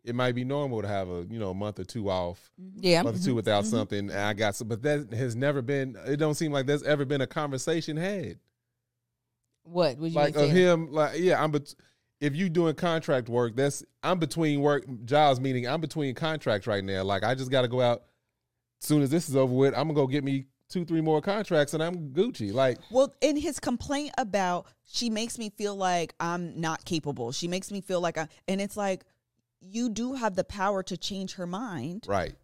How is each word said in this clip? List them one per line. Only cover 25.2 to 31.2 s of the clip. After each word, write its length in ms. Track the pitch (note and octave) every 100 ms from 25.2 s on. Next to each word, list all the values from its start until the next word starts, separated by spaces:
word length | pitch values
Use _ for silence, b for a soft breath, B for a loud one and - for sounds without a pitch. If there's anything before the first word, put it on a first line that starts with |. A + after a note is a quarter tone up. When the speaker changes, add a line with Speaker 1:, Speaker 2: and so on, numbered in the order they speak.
| A#3 -
Speaker 3:
me 120 | G#3+
feel 240 | - G#3
like 400 | G3 F#3 F3 E3 -
I'm 400 | E3+ F3 E3+ D3+
not 240 | E3 D#3+
capable. 480 | - E3 D3 B2 A#2
She 160 | C#3 E3+
makes 220 | F#3 -
me 80 | G3+
feel 200 | F3+ F3
like 160 | F3 D#3+
I," 100 | F3 b -
and 140 | G3
it's 160 | G3+ G#3+
like, 280 | G3+ F#3 _ _ _ _ _ _
you 280 | F#3 G#3+ B3
do 260 | G#3 B3
have 220 | C4+ A3+ F#3
the 80 |
power 380 | F3 G3 F#3+ G3
to 120 | F#3 F3
change 380 | - G3